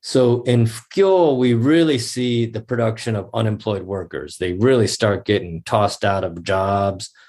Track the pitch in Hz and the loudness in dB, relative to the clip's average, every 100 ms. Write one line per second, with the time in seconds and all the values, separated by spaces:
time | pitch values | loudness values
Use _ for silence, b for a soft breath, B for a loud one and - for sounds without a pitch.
0 | - 135 123 120 - 120 113 - _ - | 0 2 4 2 2 2 2 -2 _ 0
1 | 196 190 165 131 127 117 123 160 165 135 | 4 4 4 2 2 2 4 4 4 0
2 | 113 - 123 120 113 110 - 120 113 113 | -4 -4 -2 0 -2 -6 -6 -2 -2 -2
3 | - 107 95 113 110 104 113 101 92 98 | -4 -4 -4 -2 -2 -2 -4 -6 -4 -8
4 | 85 69 73 - 90 90 120 127 101 - | -8 -10 -12 -6 -6 0 2 4 2 0
5 | 110 95 - 104 87 82 - 113 101 - | 0 0 0 -2 -2 -10 -2 0 0 -2
6 | 104 98 92 85 85 95 98 101 98 95 | -2 -2 -4 -8 -4 -2 0 0 0 -4
7 | - b | -12 b